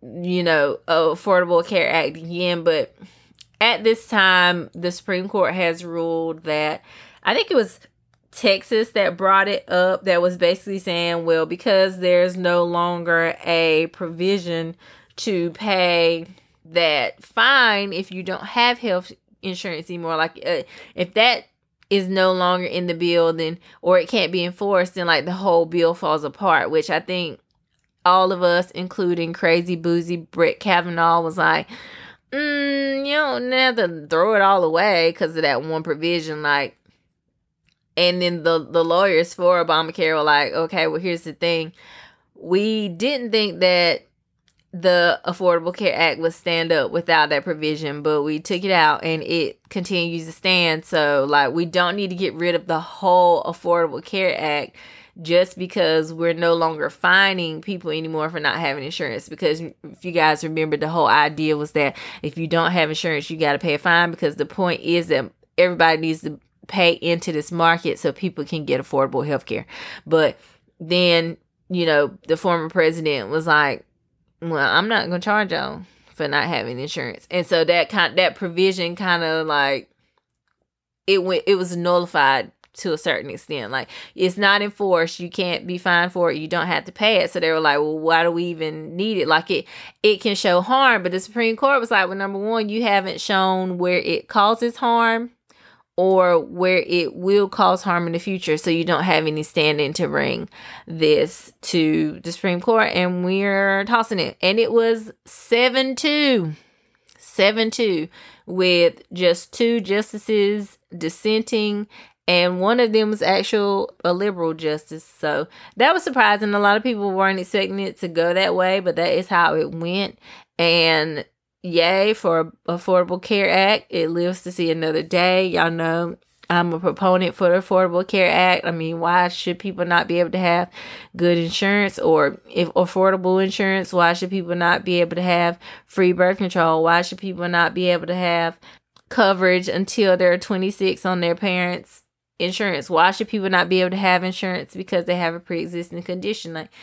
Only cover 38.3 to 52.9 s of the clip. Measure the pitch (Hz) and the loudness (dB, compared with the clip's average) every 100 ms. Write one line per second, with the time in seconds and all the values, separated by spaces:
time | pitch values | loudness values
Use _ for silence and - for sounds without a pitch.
38.3 | 175 160 165 147 165 165 170 196 165 170 | 0 0 0 0 0 2 2 2 2 0
39.3 | - 180 180 165 160 160 160 160 160 151 | 0 2 2 2 0 0 -2 -2 0 2
40.3 | 147 139 139 165 185 165 156 180 170 165 | 2 2 -2 -4 0 -2 -2 -4 -6 -8
41.3 | 151 170 170 160 - - - - _ _ | -6 -2 -2 -4 -12 -20 -20 -20 _ _
42.3 | _ 165 185 208 220 208 170 240 285 240 | _ -2 0 0 -2 -4 -4 -2 -2 -2
43.3 | 220 214 175 180 180 170 - _ _ _ | -2 -2 0 2 4 2 0 _ _ _
44.3 | _ _ _ _ 180 180 175 175 170 - | _ _ _ _ -2 4 4 4 2 -2
45.3 | 175 185 170 165 180 202 139 165 147 165 | -2 2 2 0 -2 -2 2 0 2 -4
46.3 | 165 - 165 165 160 120 170 170 165 151 | -4 -4 -2 2 0 2 -2 2 2 4
47.3 | 147 135 156 156 151 156 147 147 151 147 | 0 -2 -4 -4 -4 -6 -4 -2 0 -2
48.3 | 151 - 180 196 180 156 147 165 160 - | -4 -4 -6 0 4 4 4 -2 -4 -2
49.3 | 170 147 - _ - 180 185 170 170 160 | -2 -2 -6 _ -10 -4 -4 -4 -6 -10
50.3 | 160 190 185 170 160 - 170 147 143 139 | -6 0 2 2 0 -2 0 2 2 2
51.3 | 147 139 151 170 175 175 196 196 180 185 | 2 2 0 -2 0 0 -2 -6 -4 -4
52.3 | 156 175 170 175 160 165 | -2 -2 -2 -2 -4 -4